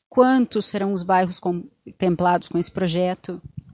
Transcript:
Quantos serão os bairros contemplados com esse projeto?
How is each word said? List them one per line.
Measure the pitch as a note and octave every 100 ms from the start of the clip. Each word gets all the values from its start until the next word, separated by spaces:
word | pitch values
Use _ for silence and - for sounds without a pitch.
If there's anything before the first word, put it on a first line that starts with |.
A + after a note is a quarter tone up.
| _
Quantos | - B3+ C4 A#3+ G#3+ -
serão | G#3 G3
os | G3
bairros | F3 F#3 F#3 F3+
contemplados | F3+ F3 - _ - - F3+ E3+ F3 F3 -
com | F3
esse | F3
projeto? | - F#3 E3+ F3+ F#3 - F3 - - -